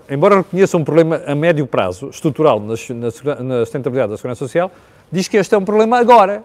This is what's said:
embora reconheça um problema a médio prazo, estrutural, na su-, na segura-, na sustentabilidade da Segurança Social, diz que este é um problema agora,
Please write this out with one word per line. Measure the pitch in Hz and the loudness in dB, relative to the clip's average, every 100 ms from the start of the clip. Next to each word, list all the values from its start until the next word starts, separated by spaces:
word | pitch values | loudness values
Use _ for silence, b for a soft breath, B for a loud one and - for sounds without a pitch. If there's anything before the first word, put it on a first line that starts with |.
| - | -6
embora | 139 185 202 | 0 2 2
reconheça | - 180 190 175 | 0 0 0 0
um | 143 | 0
problema | 151 160 156 - | 2 2 0 -4
a | 143 | -2
médio | 165 151 131 | 0 0 -2
prazo, | 127 95 90 135 | -2 -2 -4 -12
estrutural, | - 160 127 147 110 | -6 -4 0 2 2
na | 104 113 | -2 -8
su-, | - | -8
na | 120 117 | -8 -8
segura-, | - 135 139 | -6 -6 -6
na | 127 127 | -4 -4
sustentabilidade | 113 143 131 127 110 | -4 -6 -6 -2 -4
da | 107 | -4
Segurança | 127 120 | -10 -10
Social, | 135 165 185 - b b b | -6 -4 -4 -6 b b b
diz | 170 185 | -6 -2
que | 214 | -2
este | 180 208 | 0 0
é | |
um | 190 | 0
problema | 214 220 247 | 0 2 2
agora, | 240 233 190 208 | 6 6 6 0